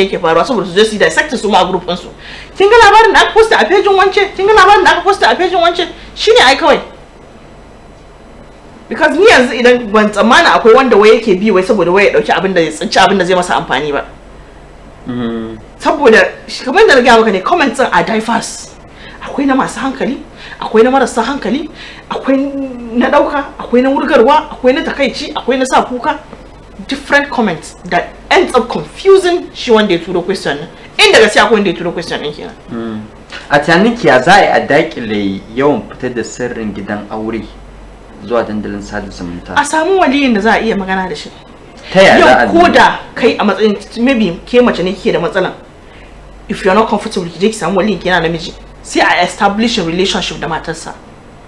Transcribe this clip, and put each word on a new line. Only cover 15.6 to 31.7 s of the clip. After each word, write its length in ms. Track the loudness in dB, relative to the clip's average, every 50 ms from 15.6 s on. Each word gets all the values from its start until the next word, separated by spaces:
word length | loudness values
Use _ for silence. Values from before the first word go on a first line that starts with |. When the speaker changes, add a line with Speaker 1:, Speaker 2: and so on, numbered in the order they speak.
| -18 -20 -20 -6
Speaker 1:
Saboda 460 | -4 -2 -2 2 4 6 6 6 4 2 -2 -10 -16 -14
shi, 160 | -14 -10 -8
kamar 180 | -2 2 4 6
yadda 120 | 6 6
na 60 | 4
gaya 160 | 6 6 4 4
maka 120 | 4 2
ne, 100 | 0 -2
comments 380 | 0 0 0 0 0 -2 0 -2
ɗin 100 | -2 0
are 120 | 2 0 0
diverse. 680 | 0 -2 -4 -2 -2 -4 -4 -4 -8 -12 -14 -16 -18 -20 -20 -20 -20 -20 -20 -20 -20 -18 -18
Akwai 240 | -16 -10 -6 -4 -2
na 100 | 0 0
masu 240 | 0 -2 -4 -6 -8
hankali, 440 | -8 -8 -6 -6 -6 -6 -6 -8 -12 -18 -20 -20 -20 -20 -14 -12
akwai 220 | -10 -2 2 2 4
na 80 | 4
marasa 300 | 4 2 0 0 -2 -4
hankali, 480 | -4 -4 -4 -6 -4 -4 -4 -4 -6 -10 -14 -18 -20 -20 -20 -20 -14 -10
akwai 280 | -10 -8 -2 0 0 0 0 -4 -6 -8 -10 -10 -10 -12 -12 -6 -2
na 140 | -2 0 2
ɗauka, 340 | 2 0 0 0 -2 -6 -6 -8 -12 -14
akwai 220 | -8 0 0 2
na 80 | 2 2
wurgarwa, 640 | 0 -2 -2 0 2 4 4 4 4 2 0 -4
akwai 220 | -12 -2 0 0 0
na 80 | 2
takaici, 520 | -2 -6 -4 -2 -4 -4 -4 -6 -10 -10 -10
akwai 220 | -8 -4 -4 -2 -2
na 60 | -2
sa 180 | 0 0 0 0
kuka. 340 | 0 -6 -6 -4 -4 -6 -6 -10 -18 -20 -20 -20 -20 -20 -20 -20 -20 -18 -18 -10 -10
Different 420 | -8 -10 -4 0 0 0 0 0
comments 460 | -4 -2 -2 -2 -4 -6 -10 -18 -20 -18 -10 -4
that 240 | -4 -4 -4 -4 -14 -20 -6 0
ends 240 | 0 0 0 2 0
up 140 | -2 -2 -2
confusing 800 | -6 -8 -10 -10 -14 -4 4 4 4 6 6 2 -2 -2 -4 -8 -14
shi 180 | -12 -2 2
wanda 220 | 2 2 2 2 0
ya 60 | -2
turo 220 | -2 -4 -4 -4
question 340 | -2 -4 -6 -4 -4 -6 -6 -6
nan. 80 | -8 -14 -16 -20 -20 -16 -4 0
Inda 220 | 2 4 4 4
gaskiya 240 | 4 4 4 2 2
akwai 100 | 2 2 2
wanda 100 | 2 0